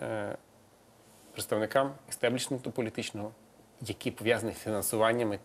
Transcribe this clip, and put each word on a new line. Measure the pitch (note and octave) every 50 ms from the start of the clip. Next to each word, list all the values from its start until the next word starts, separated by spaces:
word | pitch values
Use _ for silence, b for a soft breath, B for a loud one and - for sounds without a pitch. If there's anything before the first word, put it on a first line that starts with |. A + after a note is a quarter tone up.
| B2+
е, | A#2 A2+ G#2 G2+ G2+ - - - - - - - - - - - - - - - - - - - - -
представникам | A2 - - A#2 G#2+ A2 G#2+ - C3+ C#3 C#3 C#3+ - - -
істеблішменту | - - - A#2 B2 B2+ - - C#3 B2 - -
політичного, | - - A#2 A2+ - A#2+ G#2+ - - G#2 G#2 G#2+ A2 - - - - - - - - -
які | B2 A2 G2+ - - B2
пов'язані | A#2 - G#2 A#2 A#2 A2 A2+ A2 -
з | -
фінансуваннями | - A2+ G#2+ G2+ - - A#2+ G#2+ A2 A2+ A#2+ A#2+ A#2 G#2+ G2+ G2